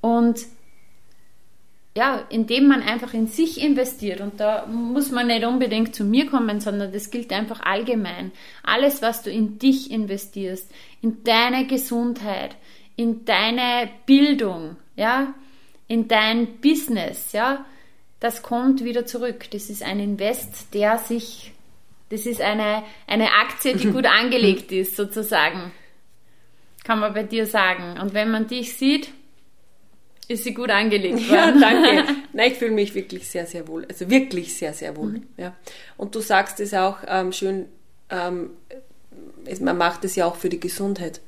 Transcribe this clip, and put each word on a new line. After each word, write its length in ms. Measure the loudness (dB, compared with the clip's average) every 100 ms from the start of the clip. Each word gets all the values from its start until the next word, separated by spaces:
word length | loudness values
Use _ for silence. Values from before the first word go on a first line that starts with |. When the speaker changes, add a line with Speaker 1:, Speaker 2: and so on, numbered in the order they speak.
Speaker 1:
Und 380 | 2 4 2 2 -6 -16 -20 -20 -20 -20 -20 -20 -20 -20 -20 -20 -20 -20 -12 0
ja, 260 | 0 0 -4
indem 380 | -4 0 6 6
man 140 | 6
einfach 320 | 2 -4 -4
in 140 | -2 -2
sich 340 | 0 -2 0
investiert, 600 | 0 2 0 -4 -6 -6
und 180 | -8 -2
da 260 | -2 -2 -4
muss 440 | -6 -2 0 0
man 160 | 0 0
nicht 160 | 2 2
unbedingt 480 | 0 0 0 -2 0
zu 80 | 2
mir 220 | 2 2
kommen, 340 | 0 0 -2
sondern 300 | -2 -4 -4
das 180 | -8 -8
gilt 200 | -10 -4
einfach 280 | -4 -4 -4
allgemein. 720 | -2 -2 0 -2 -2 -6 -12 -14 -20 -8
Alles, 380 | 0 4 4 2
was 200 | -2 -2
du 80 | -4
in 280 | -2 -2 2
dich 320 | 4 4 0
investierst, 800 | -4 -4 -6 -8 -10 -8 -8 -12 -20 -20 -4
in 220 | -4 -2
deine 420 | 2 4 4 2 0
Gesundheit, 880 | -2 -2 -2 -2 -4 -6 -6 -8 -12 -20 -20 -18 -4
in 300 | -2 -2 2
deine 640 | 2 2 0 0 0 -2 -8 4
Bildung, 720 | 6 6 4 0 -4 -10 -14 -18 -2
ja, 380 | 0 2 -2 -6 -20 -20 -20 -20 -4
in 200 | -2 2
dein 520 | 4 4 2 -2 2
Business, 680 | 2 4 0 -2 -2 -6 -6
ja, 320 | -2 0 -2 -8 -20 -20 -20 -20 -6
das 240 | -6 -6
kommt 400 | -6 0 2 2
wieder 220 | 0 -4 -4
zurück. 440 | -4 -6 -6 -10
Das 180 | -12 -10
ist 100 | -10
ein 180 | -6 -4
Invest, 760 | -2 -2 -2 -2 -8 -14 -8 0
der 240 | 2 2
sich, 520 | 0 -6 -6 -16 -20 -20 -20 -20 -20 -20 -10
das 160 | -8 -6
ist 140 | -2
eine, 420 | 0 0 0 -2 -6 -18 -2
eine 240 | 2 4
Aktie, 420 | 6 4 2 0 2
die 120 | 2
Speaker 2:
<laughs> 40 |
Speaker 1:
gut 140 | 4 4
angelegt 680 | 4 4 4 4 4 0
ist, 240 | -2 -2 -4
sozusagen. 760 | -6 -4 -2 2 2 0 -10 -14 -20 -20 -20 -20 -20 -20 -20 -20 -20 -18
Kann 160 | -2 0
man 140 | 0
bei 100 | -2
dir 240 | -4 -2 0
sagen. 520 | 2 2 0 -6 -6
Und 140 | -4
wenn 160 | -2 0
man 180 | 0 -2
dich 300 | -4 -6 0
sieht, 320 | 2 2 -2 -16 -20 -20 -20 -20 -20 -20 -20 -20 -20 -20 -8
ist 160 | -6
sie 100 | -6
gut 160 | -6 0
angelegt 500 | 2 2 2 0 -2
Speaker 2:
Ja, 260 | 4 6 8
Speaker 1:
worden. 120 | 8
Speaker 2:
danke. 520 | 8 8 6 6 2 -2
Speaker 1:
<laughs> 120 | -4
Speaker 2:
Nein, 180 | 2 2
ich 60 | 2
fühle 100 | 0
mich 220 | 0 0
wirklich 340 | -4 -8 -12 -8
sehr, 200 | -8 -8
sehr 200 | -10 -10
wohl. 160 | -12 -12
Also 260 | -12 4
wirklich 440 | 4 4 -6 -8 -8
sehr, 180 | -8
sehr 220 | -8 -10 -8
wohl. 180 | -8
Speaker 1:
Mhm. 140 | -8 -12 -12
Speaker 2:
Ja. 180 | -14 -12 -20 -20 -20 -12
Und 160 | -10
du 60 | -8
sagst 400 | 0 0 0 -6
es 160 | -4 0
auch, 220 | 0 -2 -4
ähm, 240 | -2 -2
schön, 340 | -4 -4 -4 -8 -16 -20 -20 -10
ähm, 400 | -8 -6 -6 -10 -14 -20 -20 -20 -20 -20 -20 -20 -18 -14
es, 140 | -6
man 160 | -4 0
macht 280 | 0 0 -6
es 100 | -2
ja 120 | -2
auch 80 | 0
für 140 | -4
die 100 | -4
Gesundheit. 600 | -6 -6 -4 -4 -8 -12